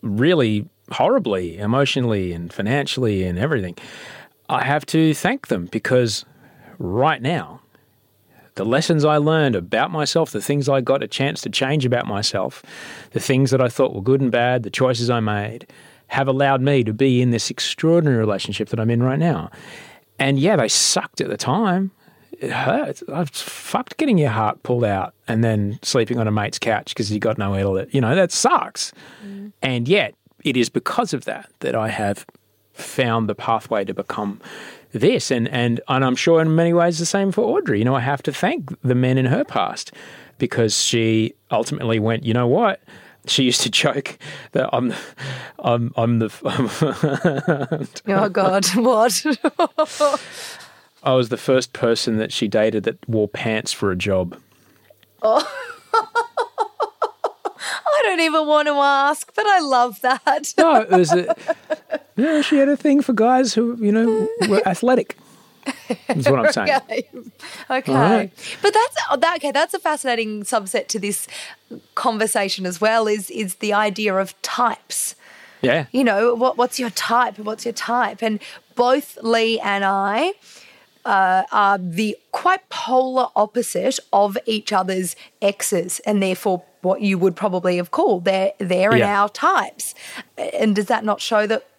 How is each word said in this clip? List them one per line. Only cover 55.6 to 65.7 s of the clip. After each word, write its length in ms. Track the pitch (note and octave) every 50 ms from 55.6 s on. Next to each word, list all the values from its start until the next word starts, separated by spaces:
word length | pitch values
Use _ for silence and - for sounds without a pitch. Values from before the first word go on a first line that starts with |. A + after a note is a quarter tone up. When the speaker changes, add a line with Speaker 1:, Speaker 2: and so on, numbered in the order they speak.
| B4+ A#4 G#4+ - - _ -
Speaker 2:
<laughs> 360 | A4+ G#4+ - _ A4+ A#4 A4+ _ - - - _ - A4+ G#4+ _ _ - - _ _ - - - _ - - - _ _ - - - - - - - - E5 D5 D5 C5
I 60 | G#4+
don't 120 | F#4 E4
even 260 | E4 D#4+ D4+ D#4+ D#4
want 220 | D4 D4+ D4+ D4 D4
to 40 | D4
ask, 580 | C#4+ C#4 C#4 C#4+ C#4 C#4 C#4+ D4+ - - - _
but 120 | - G#4+
I 120 | G#4 G4+ F#4
love 400 | D#4+ C#4+ C4 B3 A#3+ B3 G3+ -
that. 540 | - B3 C4 C4 _ D4+ C4+ D#4 D4+ - - -
Speaker 1:
No, 260 | D#4+ E4 D4+ A#3 A3
there's 280 | - F#3+ F#3 F3+ D#3 E3+
a, 220 | F3+ F3 - - - - - A3 - - _ D#4 - _ _ - - - _ _
yeah, 240 | - A#3+ D#4 D#4+ D4+
she 160 | C#4+ - D#4
had 120 | C#4 C#4 C#4
a 80 | C#4+
thing 260 | C4+ - D4+ C#4 C#4+ -
for 100 | - B3
guys 400 | G3+ A3 A#3+ B3+ B3+ C4+ A#3 -
who, 220 | A3 A#3 A#3 A#3+ A#3 A3
you 100 | G#3 G#3
know, 360 | A3 A3+ A#3 A3 A3 - - - - - G#3+
were 140 | G3+ G#3 -
Speaker 2:
<laughs> 40 |
Speaker 1:
athletic. 500 | G3 F3+ - - B3 B3+ B3 - - - _ _ _ - - _ _ _ _ - C#4